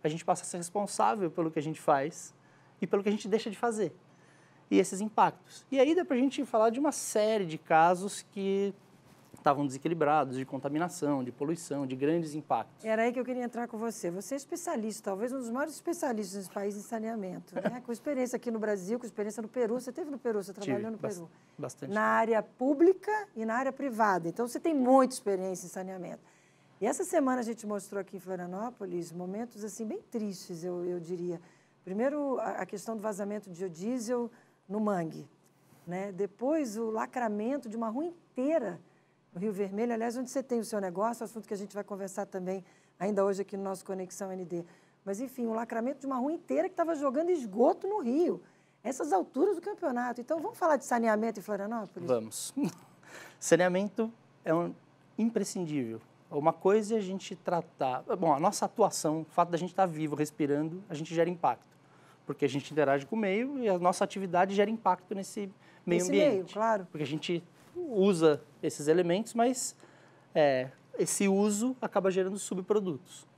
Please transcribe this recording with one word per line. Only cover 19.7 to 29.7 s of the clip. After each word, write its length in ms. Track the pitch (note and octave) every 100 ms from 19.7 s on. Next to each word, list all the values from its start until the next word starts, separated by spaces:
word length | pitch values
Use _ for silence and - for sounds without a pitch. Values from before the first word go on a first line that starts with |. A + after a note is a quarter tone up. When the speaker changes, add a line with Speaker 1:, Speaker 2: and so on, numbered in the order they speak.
| B3
Speaker 2:
Você 120 | B3
teve 180 | B3 D#4
no 80 | C#4
Peru, 240 | A#3+ G#3+
você 100 | F#3
Speaker 1:
Tive, 140 | F#3 G3+
Speaker 2:
trabalhou 260 | - G#3+
no 60 | G#3+
Speaker 1:
bas-, 180 | A3 F#3
Speaker 2:
Peru. 120 | E3 - _ -
Speaker 1:
bastante 340 | C3 - D#3+
Speaker 2:
Na 80 | G#3
Speaker 1:
tempo. 120 | A3 A3
Speaker 2:
área 260 | A3+ A3
pública 840 | G#3 _ B3+ C#4 E4+ F#4 - G#4+ G4+ A3+
e 100 | A3
na 100 | A3+
área 160 | C4+
privada. 560 | C4 C#4 A3 G#3+ F#3 E3
Então, 200 | E3+ A#3+
você 120 | D4
tem 140 | E4
muita 400 | D4 B3 C4 B3+
experiência 540 | B3+ - F#3+ F#3+ F3+ F3
em 20 |
saneamento. 520 | G3 F#3+ F#3+ E3+ - - _ _ _ _ _
E 60 | G#3+
essa 160 | C#4+
semana 380 | F4+ E4+ C4 B3+
a 20 |
gente 240 | A3+ A3 G#3
mostrou 340 | G3+ - G3+
aqui 160 | F#3+ G3
em 20 |
Florianópolis 920 | F3 F#3 F3 F#3 A#3 A#3+ G3 F3 D#3
momentos, 520 | E3 F3+ G3+ A#3+ G#3+
assim, 220 | G#3+